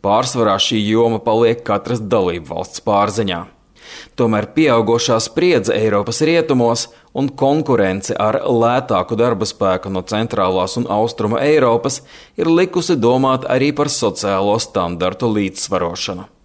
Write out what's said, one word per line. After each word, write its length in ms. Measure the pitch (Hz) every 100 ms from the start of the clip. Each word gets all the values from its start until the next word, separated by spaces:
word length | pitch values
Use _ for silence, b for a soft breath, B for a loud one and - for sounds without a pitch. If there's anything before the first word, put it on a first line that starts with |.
Pārsvarā 540 | 101 107 127 127 110 98
šī 220 | - 110
joma 380 | 104 110 117 113
paliek 400 | - 110 117 117
katras 400 | - 104 - 120
dalību 480 | 104 113 90 87 78
valsts 320 | 82 - -
pārziņā. 640 | - 101 104 104 101 87 90 _ _ B B B B -
Tomēr 320 | 117 107 104
pieaugošā 640 | - 156 117 107 117 - 113
spriedze 500 | - - 175 151 110
Eiropas 460 | 104 110 104 104 117 156
rietumos 640 | 165 160 131 117 117 - B B
un 160 | - 135
konkurence 840 | - 139 151 147 117 95 98 - 113
ar 220 | 107 -
lētāku 760 | - 120 117 127 - 98 92 113
darba 280 | 120 104 -
spēku 420 | - 98 92 98
no 80 | 95
centrālās 760 | 92 107 117 107 92 92 95 -
un 80 | 120
austruma 500 | 104 113 - 104 117 143
Eiropas 560 | 156 127 117 135 - B B B -
ir 140 | 165
likusi 480 | 165 180 180 165 156
domāt 480 | 117 127 131 131 127
arī 220 | 127 143
par 160 | 147 147
sociālo 720 | - 110 90 104 98 101 110
standartu 720 | - 101 87 87 90 98 120
līdzsvarošanu. 1000 | 107 95 - - - 151 90 - 92 98 _